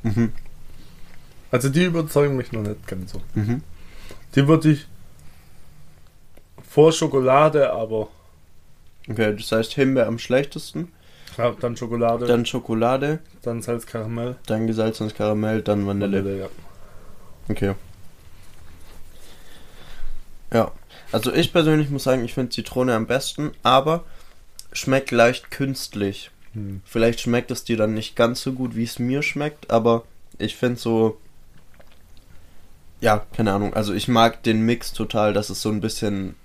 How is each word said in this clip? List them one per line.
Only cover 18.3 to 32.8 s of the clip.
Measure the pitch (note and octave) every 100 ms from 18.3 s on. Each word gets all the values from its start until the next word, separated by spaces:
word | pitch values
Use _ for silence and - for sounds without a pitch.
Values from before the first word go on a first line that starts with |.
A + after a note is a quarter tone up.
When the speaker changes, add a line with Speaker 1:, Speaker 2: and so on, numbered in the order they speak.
| - - - - - - - - - - - - - - - - - - - - - -
Speaker 1:
Ja, | A#2 A2 - - - -
also | A2+ -
ich | D3 E3
persönlich | F3 D#3 D#3 C#3+
muss | C#3+
sagen, | C3 B2+
ich | A#2+
find | - B2
Zitrone | - - B2+ B2+
am | A2+ A2
besten, | C3 - - D3 -
aber | A2+ B2+ D3 E3+ - - - - - - -
schmeckt | - - C3+ C3+
leicht | A#2+ A#2 - -
künstlich. | - C#3 C3 - G#2 G2 F#2+ - - -
Speaker 2:
Hm. | A2 G2+ G2
Speaker 1:
Vielleicht | - A#2 A#2 A#2
schmeckt | B2 A#2+ B2
es | B2
dir | - A2+
dann | G#2+
nicht | A2 A2 -
ganz | A#2 B2
so | C3+
gut, | C3 B2+ A2+
wie |
es | A#2 -
mir | B2 C3+
schmeckt, | D3+ D3 D3+ D3+ -
aber | A2+ A2+ A#2 - - - -
ich | G#2+ -
find | B2 A#2+
so, | A#2 A2+ A2 A2 - - - - - - - - - - - - - - - -